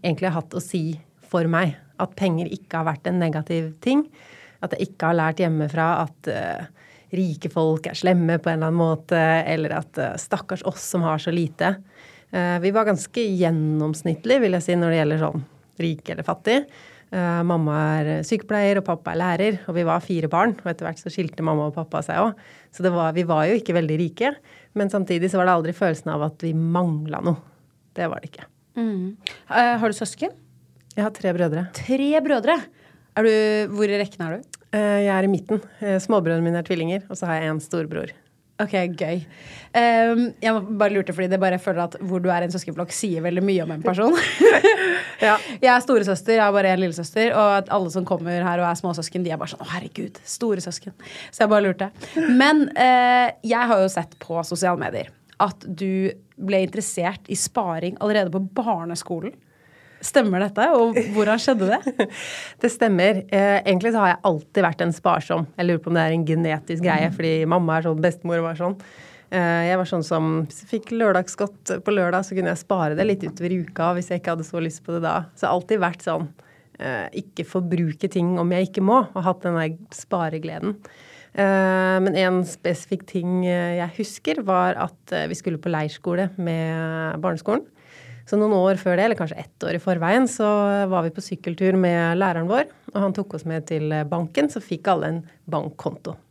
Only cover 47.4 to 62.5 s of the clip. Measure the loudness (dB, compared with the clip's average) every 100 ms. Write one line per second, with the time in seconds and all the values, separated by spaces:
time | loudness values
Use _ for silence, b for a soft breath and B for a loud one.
47.4 | 4 4 2 -2 0 -4 -2 -2 -2 -2
48.4 | 0 0 0 -2 -4 -6 -6 -4 -4 -4
49.4 | -8 -10 -10 -10 -10 -10 -12 -12 -14 -6
50.4 | -2 -2 -4 -12 -14 -18 B B B 0
51.4 | 4 6 4 0 -6 B B -2 4 6
52.4 | 8 6 2 4 6 6 6 4 2 -2
53.4 | -2 2 4 4 4 0 -8 -12 -6 -6
54.4 | -4 0 0 0 -4 -6 -10 _ _ _
55.4 | -2 -2 -12 -6 -2 0 -2 -4 _ -10
56.4 | 0 2 2 -2 -6 -4 -4 -6 -8 -6
57.4 | -2 -2 -2 -4 -6 -4 0 0 0 -2
58.4 | -4 -4 -2 -2 -4 -8 -8 -8 -8 -14
59.4 | b b b b b b 2 2 4 2
60.4 | 0 2 4 4 4 2 0 0 2 2
61.4 | 2 2 2 0 -2 2 2 2 -12 -12
62.4 | -14